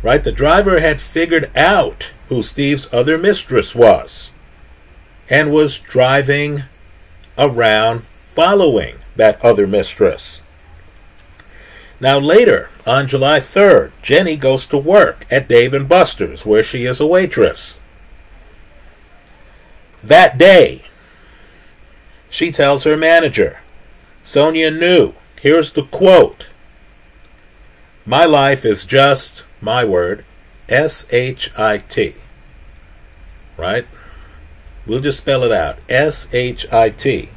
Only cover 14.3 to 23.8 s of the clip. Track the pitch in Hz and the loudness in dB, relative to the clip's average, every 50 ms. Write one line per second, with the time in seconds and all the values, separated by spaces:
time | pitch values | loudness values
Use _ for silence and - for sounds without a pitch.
14.3 | 156 143 135 135 135 131 - - - 143 139 160 196 208 170 - - - - - | -6 -2 -2 -2 -2 -2 -4 -4 -6 -4 0 2 2 2 2 0 -8 -10 -10 -4
15.3 | 127 139 131 - 120 120 120 131 135 139 135 135 170 185 170 - - - 98 78 | -4 -4 -2 2 2 2 2 2 -2 -6 -2 0 2 2 2 0 -2 -8 -8 -10
16.3 | 69 - - 107 107 110 147 - - 127 120 123 127 - 147 156 175 185 185 170 | -10 -12 -2 0 2 2 0 -2 -6 -8 -6 -6 -4 -2 -2 0 0 0 0 -2
17.3 | - - 104 80 - - - - - - - - _ - - - - - - - | 0 0 0 0 -2 -6 -12 -14 -14 -18 -20 -20 _ -20 -20 -20 -20 -20 -20 -20
18.3 | - - - - - - - - _ - - - _ _ _ _ - - _ _ | -20 -20 -20 -20 -20 -20 -20 -20 _ -20 -20 -20 _ _ _ _ -20 -20 _ _
19.3 | - _ - - - - _ _ - - - _ _ - - 110 151 240 247 - | -20 _ -20 -20 -20 -20 _ _ -20 -20 -20 _ _ -20 0 4 6 6 6 4
20.3 | - 127 165 196 190 175 156 - 127 - - - _ _ _ _ _ _ - - | 4 4 6 6 8 6 6 4 0 -10 -20 -20 _ _ _ _ _ _ -20 -20
21.3 | - - - - _ _ _ - _ _ - _ - - _ - - - _ _ | -20 -20 -20 -20 _ _ _ -20 _ _ -20 _ -20 -20 _ -20 -20 -20 _ _
22.3 | - - 160 165 147 - 143 139 143 139 - 151 151 151 160 160 170 170 165 139 | -8 -6 -6 -4 -2 0 0 0 0 0 0 -2 -2 0 2 4 4 4 2 0
23.3 | - 110 90 - - - - - - - | -2 -2 -4 -4 -4 -14 -20 -20 -20 -20